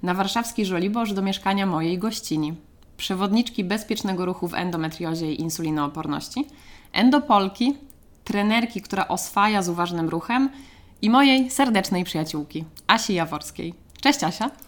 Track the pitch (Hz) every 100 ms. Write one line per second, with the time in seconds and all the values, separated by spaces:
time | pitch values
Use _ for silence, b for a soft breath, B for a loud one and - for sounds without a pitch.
0 | 180 180 190 233 233 - 196 180 190 220
1 | 220 196 196 190 196 196 196 160 165 180
2 | 214 226 - 156 151 165 - - - -
3 | - 185 202 214 240 - 180 214 214 -
4 | 196 185 180 180 175 170 180 170 160 160
5 | 170 165 160 151 165 160 160 156 143 151
6 | 156 143 - - 294 B B B B -
7 | 240 285 - 208 196 196 240 277 - -
8 | - - - 202 208 226 233 196 - 190
9 | - 185 - - 208 208 175 170 175 175
10 | 165 165 - 240 269 B B B B -
11 | 214 247 277 262 254 - 269 214 190 180
12 | 180 160 156 151 147 156 160 - - 220
13 | 226 180 160 147 - - 165 175 - -
14 | 269 285 165 - 233 -